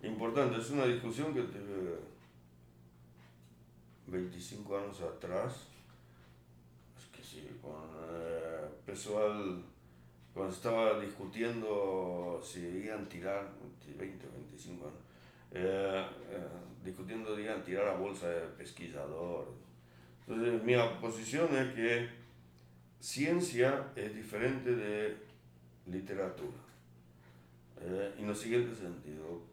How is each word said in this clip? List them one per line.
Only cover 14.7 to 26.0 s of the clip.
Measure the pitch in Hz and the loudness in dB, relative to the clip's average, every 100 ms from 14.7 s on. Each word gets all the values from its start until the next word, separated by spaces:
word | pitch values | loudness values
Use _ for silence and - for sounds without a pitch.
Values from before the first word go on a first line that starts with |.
| 87 73 | -10 -10
años, | - - - - - - | -12 -18 -20 -20 -20 -10
eh, | - 92 98 98 95 92 - - | 0 2 4 2 2 -2 -6 -8
eh, | 101 78 87 87 - | -8 -6 -8 -12 -10
discutiendo | 92 92 92 113 110 104 | -10 -8 -6 -4 -2 -2
si | |
iban | 107 101 | -2 -4
a | |
tirar | 87 95 101 | 0 4 4
a | 92 | 4
bolsa | 98 92 87 | 0 0 0
de | 85 82 - | 0 -2 -8
pesquisador. | 71 - 87 73 71 80 87 82 - - - - - - - - - | -14 -10 -8 -6 -4 -2 -2 -2 -4 -10 -16 -20 -20 -20 -20 -20 -4
Entonces, | 113 120 117 | 2 4 4
mi | 113 123 113 - | 6 8 8 4
posición | 117 110 107 147 165 135 | -4 -4 -2 4 4 6
es | 127 | 4
que | 113 117 120 120 - - - - - - - - - | 4 4 4 2 -6 -18 -20 -20 -20 -20 -20 -20 -12
ciencia | - 127 151 175 - 120 131 135 - - | -8 0 4 4 4 6 6 6 -2 -4
es | 104 107 | -4 -6
diferente | 107 107 123 135 123 120 | -4 2 2 4 4 4
de | 104 104 107 107 - - - - - - 90 | 4 2 2 0 -10 -20 -20 -20 -20 -18 -6
literatura. | 92 | -6